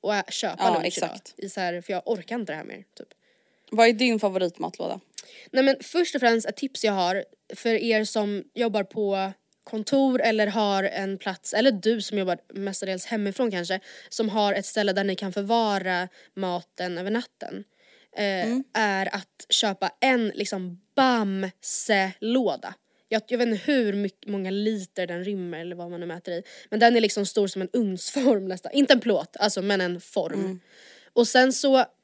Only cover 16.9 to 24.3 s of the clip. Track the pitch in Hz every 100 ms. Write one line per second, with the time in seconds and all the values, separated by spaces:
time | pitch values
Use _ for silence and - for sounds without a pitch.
16.9 | 175 190 226 240 _ - 190 202 _ _
17.9 | _ _ - 202 190 220 254 269 - 208
18.9 | 196 190 - - - - - 214 190 185
19.9 | _ 262 254 220 - 202 196 180 175 _
20.9 | - 262 240 202 190 190 _ - - -
21.9 | 202 190 - 220 254 214 139 92 - _
22.9 | _ _ 220 220 240 240 208 285 277 214
23.9 | 202 202 _ 208